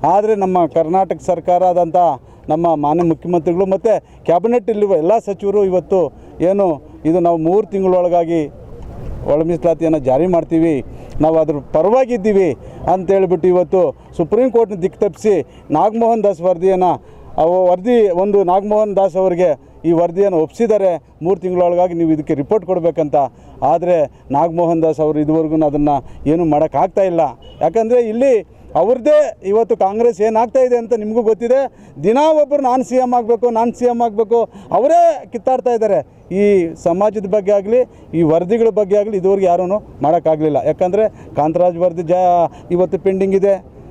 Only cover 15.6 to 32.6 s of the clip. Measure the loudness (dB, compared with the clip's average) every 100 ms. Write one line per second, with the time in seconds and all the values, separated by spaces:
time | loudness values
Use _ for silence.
15.6 | -4 0 0 0 0 2 0 0 -2 0
16.6 | 0 2 0 -2 -8 -20 -12 -2 0 2
17.6 | 2 0 2 2 2 0 0 2 2 0
18.6 | 0 -2 0 0 0 0 -2 2 0 0
19.6 | -8 -6 0 0 0 0 0 0 -2 -2
20.6 | 0 2 2 -2 -8 -8 -4 -2 -2 0
21.6 | 0 2 0 0 0 0 -2 -4 0 -2
22.6 | 0 -2 -2 -2 -2 0 -2 -6 -20 -4
23.6 | -2 0 0 0 0 -6 -6 -2 0 0
24.6 | 0 0 0 0 -2 0 0 0 0 0
25.6 | 0 0 0 -2 -4 -8 -2 0 2 0
26.6 | 0 0 -2 0 0 0 -2 -4 -20 -4
27.6 | -2 0 0 0 0 0 2 2 -2 -20
28.6 | -6 -2 0 2 2 2 2 -4 -2 0
29.6 | 0 0 0 2 0 2 0 0 0 0
30.6 | 0 0 -2 -4 -2 -2 0 -2 0 0
31.6 | 0 -8 -20 -4 0 2 2 2 2 0